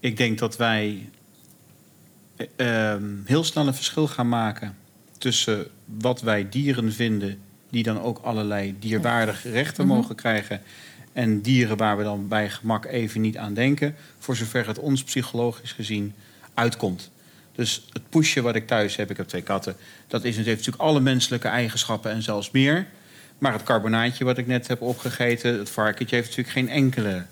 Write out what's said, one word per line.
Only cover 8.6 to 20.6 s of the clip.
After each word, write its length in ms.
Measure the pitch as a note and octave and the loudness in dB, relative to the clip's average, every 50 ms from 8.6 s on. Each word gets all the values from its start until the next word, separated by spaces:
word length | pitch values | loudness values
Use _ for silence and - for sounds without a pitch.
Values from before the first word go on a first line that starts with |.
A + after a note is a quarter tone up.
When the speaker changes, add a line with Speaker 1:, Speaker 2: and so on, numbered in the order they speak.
| G2 G2 G2 G2 | -2 -4 -6 -6
Speaker 1:
dierwaardige 720 | G#2 A2+ A2 A2 - A#2+ A#2 A#2 A2+ G#2+ G#2 - - B2 | -4 -2 -2 0 2 2 2 2 2 0 -2 -4 -6 -4
rechten 340 | A2+ A#2 C#3+ D3+ - - - | -2 -2 -2 -2 -2 2 4
Speaker 2:
Mhm. 100 | F#2 F#2+ | 4 4
Speaker 1:
mogen 200 | A2 A2+ - A2+ | 4 2 0 -4
krijgen, 460 | - - A#2+ A2+ G#2+ G2+ - G#2 G2 - - - - - - - - - - _ | -4 -2 0 0 0 0 -4 -8 -8 -8 -14 -20 -20 -20 -20 -20 -20 -20 -12 _
en 280 | - B2 A2+ G#2+ G#2 | -2 2 2 2 0
dieren 360 | G2+ A#2 C3 B2+ A#2+ A2 A2 G#2 | 2 4 4 4 4 4 2 2
waar 200 | A2+ G#2+ G#2 G2+ | 2 2 2 2
we 60 | G#2 | 0
dan 240 | G#2 G#2 G2+ G2 G2+ | -2 -2 -4 -4 -2
bij 220 | G#2+ G#2+ G#2+ G2 | 0 0 0 0
gemak 360 | - - - A2 A2 G#2 - | -4 -6 -2 0 0 0 -2
even 360 | - - B2 A2+ G#2 - A2 | -2 -2 -2 -2 -2 0 0
niet 160 | A2 A2 G#2+ - | 0 0 0 -2
aan 160 | G#2+ G#2+ G2+ | -6 -6 -2
denken, 420 | A2 A#2+ C3+ C#3+ C#3+ D3 C#3+ D3+ - - - - - | 2 2 2 4 2 0 -2 -2 -6 -16 -20 -20 -18
voor 160 | - - C3 | -6 -6 -4
zover 320 | G#2+ A#2 A2+ - B2+ A#2 A2 | -4 -4 -2 -2 -2 -2 -2
het 120 | G#2+ - | -4 -4
ons 240 | - D3+ C#3 C3 C3 | 0 0 0 0 0
psychologisch 680 | - - C3+ B2 - - A#2+ A#2+ A#2+ A2+ - - - | -2 -4 -4 -4 -4 -2 -2 -2 -2 -2 -4 -12 -14
gezien 420 | - - A2+ G2+ G#2+ G#2 G2+ G2+ G2+ - - - - - - - - | -10 -10 -6 -4 -4 -4 -4 -4 -8 -12 -20 -20 -20 -20 -20 -8 -2
uitkomt. 580 | - A#2 A#2+ - - - G2 F2+ F2+ - - - _ - - - - - - _ | 2 2 2 2 0 -2 -2 -2 -2 -8 -16 -20 _ -20 -20 -20 -20 -20 -20 _
Dus 300 | - B2 A2 - - - - - | -4 -2 -2 -2 -6 -8 -10 -12
het 80 | - - - | -12 -12 0
poesje 320 | - E3 D#3 D#3 - C#3+ | 2 4 4 4 2 2
wat 140 | A#2+ A#2+ A#2 | 0 0 0
ik 120 | A2 A2 - | 0 0 0
thuis 280 | B2 A2+ G#2 G2+ - | 2 2 2 0 0
heb, 140 | - G#2+ F#2+ | -4 -4 -6
ik 60 | G2+ - | -4 -8
heb 100 | F#2 - | -8 -6
twee 140 | - F#2 | -6 -8
katten, 340 | E2+ - G2+ F#2+ - - F#2 - - - - - - _ | -4 -2 -4 -2 -2 -4 -10 -10 -14 -20 -20 -20 -14 _
dat 160 | - A#2+ - | -6 -2 -2
is, 140 | B2 A2+ A2 | -2 -2 0
het 80 | A2+ | 0
heeft 120 | A2+ A2+ | 0 0
natuurlijk 260 | G#2+ | -2